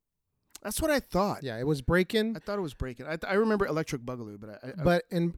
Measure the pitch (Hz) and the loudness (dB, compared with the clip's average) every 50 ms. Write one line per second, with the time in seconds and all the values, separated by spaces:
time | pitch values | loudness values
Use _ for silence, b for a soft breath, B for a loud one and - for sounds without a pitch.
0 | _ _ _ _ _ _ _ _ _ _ - - - 208 214 - 311 311 294 262 | _ _ _ _ _ _ _ _ _ _ -20 -10 -8 -6 -2 0 2 2 2 2
1 | - - - 175 202 202 131 98 135 131 110 113 127 147 156 139 127 - 165 180 | 0 0 0 2 2 2 0 -2 -4 -4 -4 -2 0 0 0 0 2 2 4 4
2 | 185 - - 220 214 226 226 160 - - 202 208 185 151 - - 131 131 120 - | 4 2 2 0 0 0 -2 -6 -6 -4 -4 -4 -4 -6 -6 -8 -8 -8 -8 -10
3 | - 151 160 165 - 180 190 202 226 220 214 202 196 - 151 156 156 - - 127 | -8 -8 -8 -6 -2 2 2 4 4 4 4 2 2 2 0 0 -2 -2 -6 -6
4 | 117 123 127 120 113 107 104 101 107 110 104 101 - 127 - 180 147 175 175 175 | -6 -8 -8 -8 -8 -10 -12 -14 -14 -16 -16 -14 -12 -12 -6 2 4 4 4 4
5 | - _ 196 170 170 170 170 | 2 _ 0 0 0 0 -2